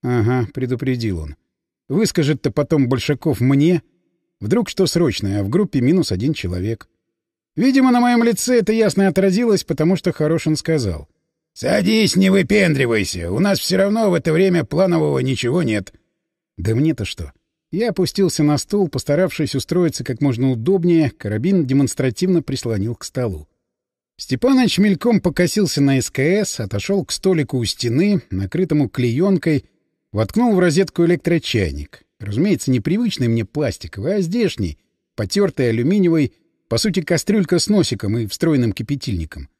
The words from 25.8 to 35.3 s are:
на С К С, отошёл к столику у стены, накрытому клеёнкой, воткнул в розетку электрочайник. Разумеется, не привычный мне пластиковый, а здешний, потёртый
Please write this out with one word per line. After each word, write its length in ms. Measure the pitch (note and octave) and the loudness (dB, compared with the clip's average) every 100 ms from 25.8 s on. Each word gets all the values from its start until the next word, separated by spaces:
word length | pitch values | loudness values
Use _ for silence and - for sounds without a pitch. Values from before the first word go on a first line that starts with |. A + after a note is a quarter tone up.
на 200 | C#3 C3+ | 2 2
С 100 | A#2 | 0
К 100 | - | -2
С, 400 | C#3 G3 G3 - | 0 0 -2 -6
отошёл 440 | G#2 G#2 - G3 | -6 -6 -2 -2
к 80 | D3 | -2
столику 440 | - F#3+ F3 C#3 C3 | -4 0 0 0 -2
у 60 | |
стены, 580 | A2+ - A#2+ B2 G3 G3 - | -4 -4 -2 0 2 0 -2
накрытому 580 | F#2 F#2+ E3 F#3 D3+ C3 | -6 -4 -2 0 0 0
клеёнкой, 760 | - B2+ A#2+ F#3+ F#3+ - D3 - _ _ _ _ | 0 -2 2 2 2 2 -2 -2 _ _ _ _
воткнул 420 | G2+ G#2+ G#3+ A#3+ | -4 -2 2 2
в 40 | G3 | 4
розетку 460 | F3 D#3 F#3+ - E3+ | 4 2 0 0 0
электрочайник. 960 | E3+ - E3+ - A#2 F2 C#2 D2 - _ _ | 2 0 -2 0 -2 -2 -4 -12 -16 _ _
Разумеется, 500 | G2+ G2+ G3 D#3 - | -8 -2 0 0 0
не 100 | B2+ | -2
привычный 480 | C#3 G3 A#3+ - A#2+ | 0 0 -2 -2 0
мне 160 | A2+ | 0
пластиковый, 720 | G#2+ D3 C#3+ - - - A#2+ G#3 | -2 -4 -4 -4 -12 -8 -4 -2
а 40 | |
здешний, 580 | E3+ G#3+ G#3 - F#2 D2+ _ _ _ - | -2 0 -2 -2 -6 -6 _ _ _ -8
потёртый 540 | G2+ | -4